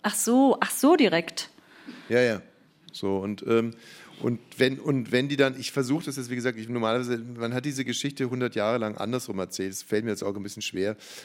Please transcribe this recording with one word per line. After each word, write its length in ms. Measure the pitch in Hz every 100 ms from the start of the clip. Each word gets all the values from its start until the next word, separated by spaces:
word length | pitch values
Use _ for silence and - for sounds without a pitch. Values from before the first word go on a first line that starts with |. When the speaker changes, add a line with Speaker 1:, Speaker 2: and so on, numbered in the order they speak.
Speaker 1:
Ach 120 | 208
so, 440 | - - 247 269 -
ach 100 | -
so 240 | - 269
direkt. 540 | 349 214 160 170 - - - _ - - - -
Speaker 2:
Ja, 100 | 117
ja. 220 | 123 101 - _ _ _ -
So, 240 | - 98 98
und, 260 | 98 101 -
ähm, 220 | 113 113 113 - - - -
und 160 | 123 120 - -
wenn, 200 | 131 135
und 340 | - 135 113
wenn 160 | 123 139
die 80 | 139
dann, 220 | 135 131
ich 140 | 117
versuche 320 | 143 127 156
das 120 | 175 135
jetzt, 140 | 120
wie 40 |
gesagt, 240 | 123 123 110
ich, 100 | 110
normalerweise, 500 | 123 110 120 123 117
man 360 | 117 117 117
hat 100 | 127
diese 200 | 139 135
Geschichte 440 | 123 117 139 - 127
hundert 260 | 127 123
Jahre 220 | 110 104 120
lang 180 | 107 107
andersrum 400 | 107 123 - 95
erzählt, 340 | 90 - 95
es 100 | 92
fällt 220 | - 107
mir 60 | 113
jetzt 120 | 98
auch 140 | 98 101
ein 60 |
bisschen 200 | 98 107
schwer. 340 | - 92 98 110 - -